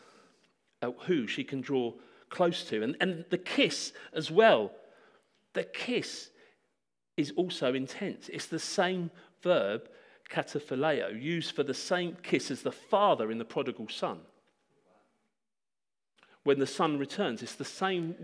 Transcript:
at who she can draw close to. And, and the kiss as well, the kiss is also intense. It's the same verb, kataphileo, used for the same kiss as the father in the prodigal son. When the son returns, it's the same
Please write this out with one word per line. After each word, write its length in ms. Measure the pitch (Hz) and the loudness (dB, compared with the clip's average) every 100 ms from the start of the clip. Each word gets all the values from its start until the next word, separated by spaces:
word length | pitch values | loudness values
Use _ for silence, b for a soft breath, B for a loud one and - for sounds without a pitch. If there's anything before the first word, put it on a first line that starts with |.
| b b b b b _ _ - | b b b b b _ _ -8
at 140 | 123 123 - | -6 -6 0
who 200 | 170 104 | 0 0
she 160 | - | -4
can 180 | 131 135 | -6 -6
draw 320 | 123 135 120 113 B B B | -2 0 0 -4 B B B
close 340 | - 175 165 | 2 2 2
to. 200 | - 107 | -2 -2
And, 120 | 113 - | 0 0
and 240 | 185 165 - | 0 -2 -2
the 80 | 180 | -4
kiss 540 | - - 214 - - - B | -2 2 2 2 -8 -10 B
as 180 | 160 156 | -6 0
well, 400 | 165 220 131 101 - - b b b b _ _ | 8 8 8 4 -6 -20 b b b b _ _
the 100 | 190 | -4
kiss 680 | - - - 233 - - - _ b b b _ _ _ _ - | -4 -4 -2 -2 -2 -8 -14 _ b b b _ _ _ _ -2
is 160 | 143 | 0
also 420 | - 180 - 131 | 0 0 2 0
intense. 540 | 131 135 - 190 - - | 2 -2 -6 -6 -6 -10
It's 180 | 151 - | -10 -6
the 140 | 160 | -6
same 500 | - - 180 185 170 - B B | -4 0 2 2 -4 -8 B B
verb, 460 | 180 160 98 110 - b b b b | 2 4 4 -2 -6 b b b b
kataphileo, 880 | 160 - 147 - 131 156 135 95 107 | -4 -2 -4 -4 -2 0 0 -2 -4
used 300 | 143 170 - | -2 -2 -2
for 140 | - | -2
the 100 | 135 | -2
same 420 | 123 - 180 175 - | -2 -2 0 -2 -6
kiss 260 | - 151 - | 0 0 0
as 100 | 131 | -4
the 80 | 127 | -4
father 640 | - - 196 202 143 110 | -6 0 4 6 4 2
in 60 | 113 | -4
the 60 | |
prodigal 440 | 113 156 135 117 107 | -4 -4 -4 -4 -8
son. 320 | - 175 87 - _ _ _ _ _ _ _ _ _ _ _ _ _ _ _ _ _ _ _ b b | -4 -4 -6 -14 _ _ _ _ _ _ _ _ _ _ _ _ _ _ _ _ _ _ _ b b
When 160 | 143 135 | 2 4
the 60 | 135 | 2
son 300 | - 165 147 | 2 2 2
returns, 460 | 139 - 180 113 | -2 -2 -2 -2
it's 140 | 120 - | -6 -10
the 80 | |
same 500 | 135 - 190 185 165 175 | -10 -2 0 0 -2 -4